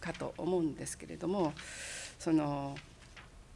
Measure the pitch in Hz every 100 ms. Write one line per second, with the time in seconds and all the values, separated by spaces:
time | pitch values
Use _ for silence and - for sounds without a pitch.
0 | 175 - 135 - 165 185 160 131 139 -
1 | - 82 170 202 160 147 - - - -
2 | - - 175 160 147 143 139 139 - -
3 | - - - - -